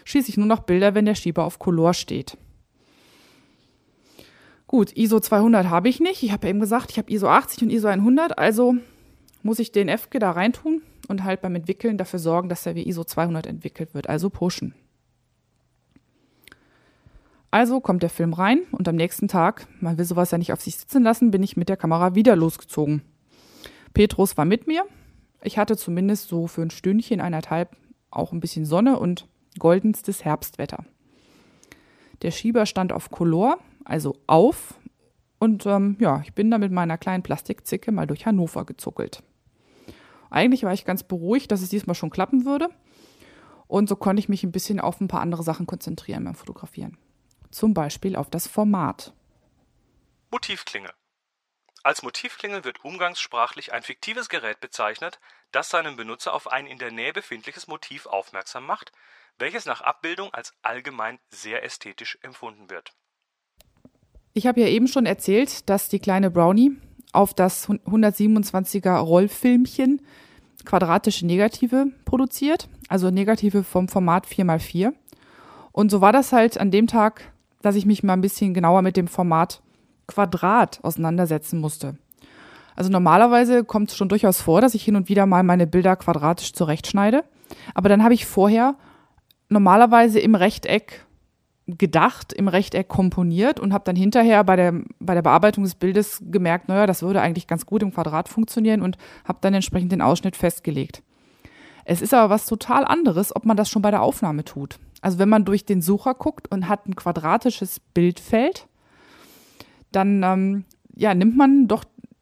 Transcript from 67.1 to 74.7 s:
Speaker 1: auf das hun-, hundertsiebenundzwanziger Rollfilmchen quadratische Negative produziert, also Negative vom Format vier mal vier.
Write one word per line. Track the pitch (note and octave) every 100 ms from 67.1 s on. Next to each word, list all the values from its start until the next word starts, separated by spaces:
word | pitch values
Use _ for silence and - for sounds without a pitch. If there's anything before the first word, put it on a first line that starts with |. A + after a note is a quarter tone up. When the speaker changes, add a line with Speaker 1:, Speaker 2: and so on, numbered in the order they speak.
Speaker 1:
auf | - G3+
das | - F#3 - -
hun-, | G#3 -
hundertsiebenundzwanziger | G#3+ G#3+ G3+ G#3+ G#3+ G3+ F#3+ F#3+ G3+ F#3+ F3
Rollfilmchen | D#3+ F3 G3+ - B3+ B3 B3+ - C4 C#4 - - _ _ _ _
quadratische | - F#3 F3 F3+ - -
Negative | F3 F3 G#3 - A#3+ C4 C#4 -
produziert, | - B3+ C4 - C#4+ E4+ - - -
also | F#3+ F#3
Negative | F#3 G3 A3 G#3 G3+
vom | F#3 F#3 F3+
Format | G3+ F3 F3 -
vier | -
mal | F3+ D#3+
vier. | -